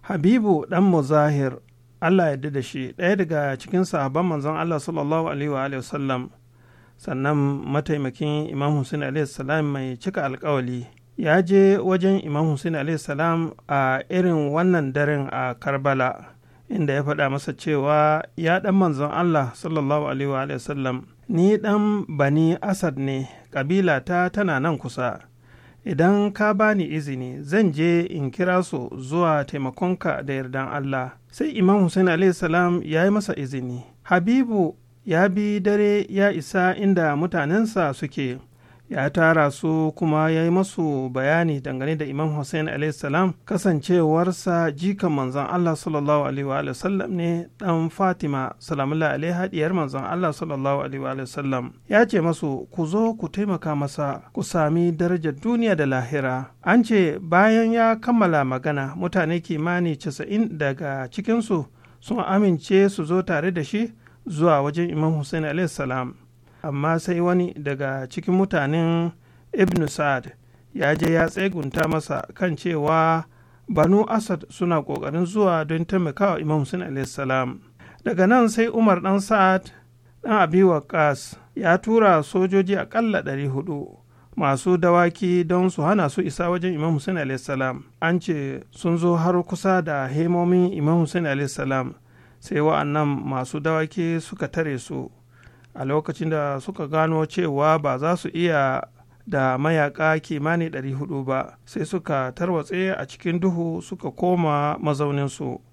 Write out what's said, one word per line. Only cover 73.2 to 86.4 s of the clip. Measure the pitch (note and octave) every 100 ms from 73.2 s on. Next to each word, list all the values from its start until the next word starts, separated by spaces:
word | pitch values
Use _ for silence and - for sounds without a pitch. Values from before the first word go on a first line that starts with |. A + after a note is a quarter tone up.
| - - - _ -
Banu | E3+ E3 G3 G#3+
Asad | A3+ A3 F3 -
suna | - F3 E3
ƙoƙarin | C#3+ C#3+ C#3+ D#3+ F3
zuwa | G#3+ G3 E3+ D3+
don | D#3+ E3
taimakawa | F#3+ E3 C#3 G3+ E3
Imam | D3+ D#3
Hussein | C3+ F#3
alaihi | F3+ C3+ C3+
salam. | - C3+ C3 B2+ C3 - _ - - A3
Daga | F3+ F#3
nan | B3 A#3
sai | A3+ A3+
Umar | A3+ A3 F3+
ɗan | F#3 G3
Sa'ad | G3 G#3+ F#3+ F#3+ - - _ _ _ _
ɗan | C4 G#3+
Abi | F3 F3
Waqqas | F#3+ D#3+ - E3+ D3+ C3+ - - - -
ya | F#3+ E3+
tura | - A3+ G#3 E3
sojoji | D3 F#3 F#3 G3 F#3 G3
aƙalla | - A3+ A3+ G3+
ɗari | - C#3 C#3+
huɗu | C3+ F3+ D3 - - _ _ _ -
masu | D3 C3+ - F3+
dawaki | F3 F3 F3 E3+ F#3 F3+ E3
don | F3+ F#3
su | -
hana | D3+ G#3 D3+
su | D#3+
isa | E3 C#3